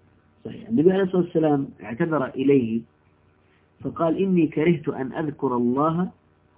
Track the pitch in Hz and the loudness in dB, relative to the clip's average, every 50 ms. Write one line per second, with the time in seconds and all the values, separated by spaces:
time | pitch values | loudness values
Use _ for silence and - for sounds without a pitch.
0 | _ _ _ _ _ _ _ _ - 113 - - - - 113 131 151 185 185 196 | _ _ _ _ _ _ _ _ -16 -16 -16 -14 -8 -2 2 4 4 4 4 4
1 | 196 180 190 180 170 175 - 165 156 151 147 139 139 - - - - 104 117 113 | 0 0 2 0 0 0 0 0 2 2 2 0 -2 -4 -10 -14 -12 -8 -4 -2
2 | 170 165 156 143 135 120 - - 131 139 139 135 117 110 113 117 113 - _ _ | -2 0 0 -2 -2 -2 -4 0 2 4 4 4 4 2 -2 -4 -6 -8 _ _
3 | _ _ _ _ _ _ _ _ _ _ _ _ _ _ _ - - 139 - - | _ _ _ _ _ _ _ _ _ _ _ _ _ _ _ -12 -10 -8 -4 -2
4 | 165 165 160 180 196 196 185 170 160 147 - 156 156 170 175 151 156 147 - 110 | 0 0 0 0 0 2 2 2 2 2 0 0 2 2 2 0 0 -6 -6 -6
5 | 131 123 - 151 160 147 147 - 143 131 123 120 120 120 123 139 151 160 160 170 | -6 -8 -6 -6 -6 -6 -6 -4 -2 -2 0 0 0 0 0 2 0 0 0 -2
6 | 180 233 - _ _ _ _ _ _ _ _ | -4 -4 -6 _ _ _ _ _ _ _ _